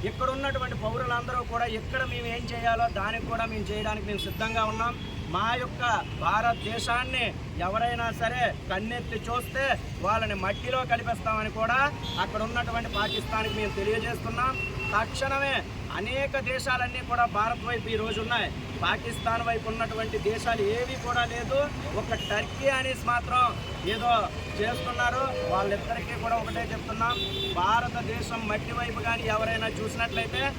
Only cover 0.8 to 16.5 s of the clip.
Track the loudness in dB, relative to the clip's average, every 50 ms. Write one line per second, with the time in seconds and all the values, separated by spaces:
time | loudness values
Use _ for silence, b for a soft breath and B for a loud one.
0.8 | -2 -2 0 0 0 0 0 0 0 0 -2 -2 -2 0 0 0 0 0 -2 -4
1.8 | -4 -2 -2 -2 0 0 -2 -4 -4 -4 -4 -4 -4 -4 -4 2 2 2 4 4
2.8 | 2 2 2 0 -2 0 -2 -2 -2 -2 0 0 0 -2 -2 -4 -2 -2 -2 -2
3.8 | 0 -2 -2 -2 -2 -4 -2 -2 -2 -4 -2 -2 -2 0 2 2 2 2 2 0
4.8 | 0 0 -2 -4 -8 -8 -6 -6 -6 -2 0 0 2 2 2 0 -2 -4 -4 0
5.8 | 2 2 2 2 0 -4 -6 0 2 2 4 4 4 4 2 2 -2 -4 -2 -2
6.8 | 0 2 2 2 2 0 0 0 0 0 -2 -4 -8 -6 -4 -2 0 0 2 2
7.8 | 2 2 2 0 0 -2 0 0 0 0 2 2 2 2 0 -2 -4 -2 -2 -2
8.8 | -2 -2 -4 -4 -4 -4 -4 -4 -2 -2 -2 -2 -2 -2 0 0 2 4 2 2
9.8 | 0 -6 -6 -2 2 2 2 2 2 0 -2 0 0 -2 -2 -2 -2 0 0 0
10.8 | 4 4 2 2 2 -2 -2 -2 0 0 0 0 0 -2 0 0 2 2 4 4
11.8 | 4 2 2 -2 -6 -4 -2 -2 -2 0 0 -2 -2 0 0 -2 -2 0 -2 -2
12.8 | -2 -2 0 0 0 0 0 -2 -2 0 0 0 0 0 0 0 0 0 0 0
13.8 | 2 2 2 2 0 -2 -2 -2 -4 -4 0 2 2 2 2 0 -4 -4 -2 -2
14.8 | -2 2 2 2 0 0 -2 -2 0 0 2 2 2 2 2 0 -2 -4 -8 -8
15.8 | -6 -6 -4 -4 -2 -2 0 0 0 0 0 -2 -2 0